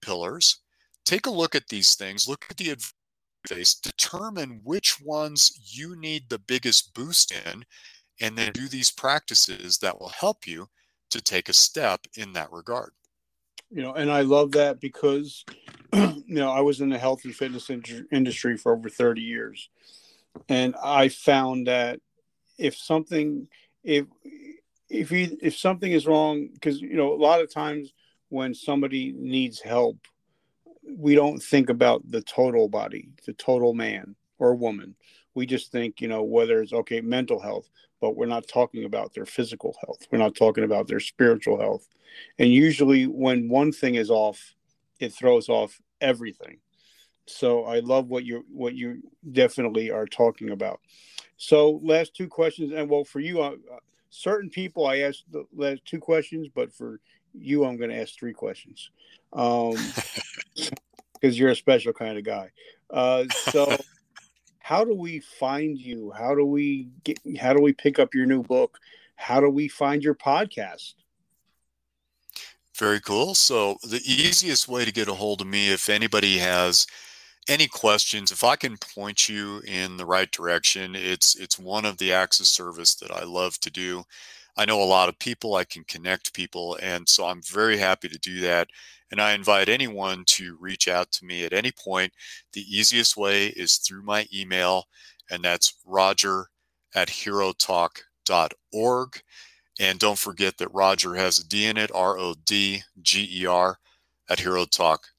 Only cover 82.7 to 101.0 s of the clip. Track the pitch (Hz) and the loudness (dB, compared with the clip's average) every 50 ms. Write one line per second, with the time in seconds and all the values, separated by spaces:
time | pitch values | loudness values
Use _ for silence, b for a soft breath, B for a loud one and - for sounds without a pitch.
82.7 | 82 82 85 82 - - - - 87 87 87 87 87 90 92 90 - - - 85 | -10 -2 0 0 0 0 -2 -8 -8 -8 -8 -6 -4 -2 -2 -2 -4 -6 -8 -8
83.7 | - 92 92 90 90 90 90 B B B B B B B B B B - 107 107 | -8 -6 -6 -6 -6 -8 -10 B B B B B B B B B B -2 0 2
84.7 | 110 101 98 92 95 92 92 90 92 - - - 117 - - 110 101 92 90 - | 2 2 4 6 6 6 6 4 0 -4 -8 -8 -8 -6 -4 -2 -2 -2 -2 -4
85.7 | - 82 76 - - 82 85 92 92 92 - - - - 90 - - 90 87 87 | -8 -14 -14 -14 -14 -8 -4 -4 -4 -4 -4 -8 -8 -10 -10 -10 -8 -8 -8 -8
86.7 | 85 80 - 95 90 87 87 - - - 92 90 90 87 80 - - 104 110 113 | -8 -8 -6 -6 -6 -2 2 2 2 2 2 -2 -6 -6 -10 -6 -2 0 2 2
87.7 | 107 104 98 92 95 - - 85 80 78 - 92 90 90 90 87 87 87 85 - | 2 2 2 2 0 0 -4 -8 -10 -10 -10 -8 -6 -4 0 0 2 2 0 -2
88.7 | B B B B B B B _ 104 104 107 104 104 101 95 104 101 98 95 98 | B B B B B B B _ -2 0 2 2 2 2 2 4 4 4 4 4
89.7 | 117 131 135 117 104 98 95 95 95 92 90 - - - 92 87 85 80 90 95 | 2 0 0 -4 -6 -4 -4 -4 -4 0 0 0 0 0 -2 -8 -14 -14 -12 -10
90.7 | 95 - - 90 87 90 90 - - - 92 90 90 87 85 80 87 98 113 127 | -4 -2 -2 0 0 0 0 -2 -4 -8 -8 -8 -8 -6 -4 -2 -2 -2 -2 -2
91.7 | - - - 98 92 92 92 90 B B B B B B B _ - 104 98 104 | -4 -8 -8 -4 -2 0 -2 -2 B B B B B B B _ -16 -16 -12 -6
92.7 | 98 101 107 - 120 120 113 - - 107 101 98 101 101 101 104 - - 87 - | -2 2 2 2 4 4 2 2 0 0 0 0 2 2 0 0 -2 -2 0 0
93.7 | - - - - 95 98 101 104 104 107 107 - 101 98 98 92 92 92 90 90 | 0 0 0 -4 -6 -8 -6 -4 -2 -2 -2 -4 -8 -12 -8 -4 -2 0 2 2
94.7 | 95 92 87 b b b b b b b b - 90 90 87 87 87 87 - - | 0 0 -2 b b b b b b b b -12 -8 -4 -2 -2 0 2 0 0
95.7 | - _ _ 92 92 95 95 95 98 - - 98 95 95 92 - _ _ _ _ | -2 _ _ -2 2 4 4 4 4 2 0 0 -2 -4 -6 -10 _ _ _ _
96.7 | _ _ _ _ - 95 90 - - - - 104 101 101 98 95 - - - - | _ _ _ _ -2 -2 -2 -2 -4 -6 -8 -4 -2 -2 -2 0 0 -2 -2 0
97.7 | 92 87 85 82 - - - _ _ _ _ - 92 87 80 76 - - _ _ | 0 0 0 -2 -4 -10 -20 _ _ _ _ 0 2 2 2 0 -4 -10 _ _
98.7 | - 107 113 123 123 123 131 131 - - b b b b b b b b b b | -4 -2 0 2 2 0 -2 -6 -12 -18 b b b b b b b b b b
99.7 | b - 101 95 95 92 107 104 101 - - 104 90 90 98 95 - - 92 - | b -2 0 0 0 2 2 2 2 0 -4 -6 -2 0 0 0 0 -2 -6 -4
100.7 | 92 98 95 95 95 92 | 2 4 4 6 4 4